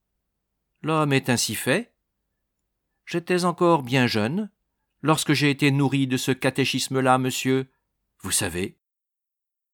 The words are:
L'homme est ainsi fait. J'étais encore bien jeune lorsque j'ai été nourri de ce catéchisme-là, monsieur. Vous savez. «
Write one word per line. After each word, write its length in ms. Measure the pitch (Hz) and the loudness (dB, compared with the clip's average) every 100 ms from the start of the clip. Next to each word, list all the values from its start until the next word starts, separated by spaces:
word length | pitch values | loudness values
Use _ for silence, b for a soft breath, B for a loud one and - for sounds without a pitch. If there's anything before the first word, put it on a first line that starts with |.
| _ _ _ _ _ _ _ _ | _ _ _ _ _ _ _ _
L'homme 320 | 147 160 151 | -4 0 2
est 160 | 156 143 | 2 2
ainsi 260 | 120 - 110 | 0 -2 -4
fait. 400 | - 160 240 _ _ _ _ _ _ _ _ _ _ _ - | -2 -2 -2 _ _ _ _ _ _ _ _ _ _ _ -8
J'étais 400 | 170 170 180 175 | -6 -2 0 0
encore 380 | 170 175 165 | 2 2 2
bien 220 | 127 135 120 | 2 2 2
jeune 460 | 110 107 175 214 _ _ _ _ _ | 2 -2 -2 -6 _ _ _ _ _
lorsque 300 | 143 156 - | 0 0 2
j'ai 180 | 139 143 | 0 2
été 220 | 139 147 | 2 2
nourri 360 | 139 139 139 135 | 2 2 0 0
de 100 | 123 | -2
ce 160 | - | -2
catéchisme-là, 840 | 131 135 - 131 131 - 131 131 131 | -2 -2 0 -2 -2 -4 0 2 2
monsieur. 540 | 131 - 131 131 131 _ _ _ _ _ | 0 -4 -2 -2 -2 _ _ _ _ _
Vous 120 | 95 | -6
savez. « 460 | - 98 85 95 - _ _ _ _ _ _ _ _ _ | -4 -4 -4 -8 -10 _ _ _ _ _ _ _ _ _